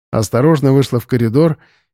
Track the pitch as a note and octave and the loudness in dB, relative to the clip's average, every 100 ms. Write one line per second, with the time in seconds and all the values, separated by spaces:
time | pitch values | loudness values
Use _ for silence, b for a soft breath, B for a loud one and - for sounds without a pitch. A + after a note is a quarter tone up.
0 | _ A2+ A2 A#2+ D3 D#3 C#3 C#3 C3 A#2+ | _ -6 -2 0 0 2 2 0 0 -4
1 | - B2 A#2 C3 E3 D3+ b b b | -4 -2 0 0 0 -2 b b b